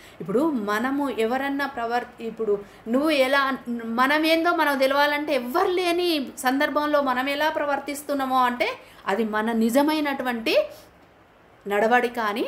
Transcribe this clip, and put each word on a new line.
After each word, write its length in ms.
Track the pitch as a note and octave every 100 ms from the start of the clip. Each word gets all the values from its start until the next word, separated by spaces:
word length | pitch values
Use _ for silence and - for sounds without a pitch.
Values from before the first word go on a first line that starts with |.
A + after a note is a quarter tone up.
| - -
ఇప్పుడు 300 | F3 G#3 E4
మనము 580 | C4 G3+ G#3 B3+ C#4 C#4+
ఎవరన్నా 560 | G#3+ A3 C4 C#4 C#4 C#4
ప్రవర్-, 560 | B3 A#3 G#3+ A3+ -
ఇప్పుడు 380 | A3+ A3 G#3+ G3+ - - A3
నువ్వు 220 | B3+ D#4
ఎలా, 480 | C#4+ C4 C#4 C4+ B3 -
మనమేందో 800 | A#3 A3+ A3+ C4 D4+ D#4+ E4 E4+
మనకు 280 | E4+ D4 C4
తెలవాలంటే 560 | C4+ C#4 D4 D4 D4+ C4+
ఎవ్వరు 320 | A#3+ E4+ F#4+
లేని 600 | F4+ F4 E4+ F4 D4+ A#3+ -
సందర్భంలో 600 | B3+ C4+ D4 C#4+ D4 D4
మనం 280 | C4+ B3 C4+
ఎలా 200 | C#4+ D4+
ప్రవర్తిస్తున్నామో 920 | D#4 C#4+ C#4 C#4+ C#4 - C#4 C4 B3+
అంటే 240 | B3 A#3+ G#4 B4+ - - -
అది 160 | G3
మన 280 | A3 G#3+ A3
నిజమైనటువంటి 1120 | A#3 A3+ C4 D4 D#4 D4 C4 B3+ A#3 A#3 C5 D5+ - - - - - _ _ _ - G3
నడవడిక 520 | G#3 A3 B3 A#3+ A#3+
అని 260 | G#3+ G#3+